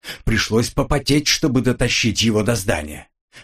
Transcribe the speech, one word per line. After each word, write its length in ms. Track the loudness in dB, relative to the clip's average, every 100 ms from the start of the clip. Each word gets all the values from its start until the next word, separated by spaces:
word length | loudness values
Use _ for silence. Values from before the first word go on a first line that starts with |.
| -16 -8
Пришлось 460 | -2 0 2 0 0
попотеть, 580 | 0 0 0 2 0 2
чтобы 340 | 0 2 2
дотащить 600 | 2 0 0 0 0 0
его 200 | 2 2
до 140 | 2 0
здания. 540 | 0 -4 -4 -12 -18 _ _ -16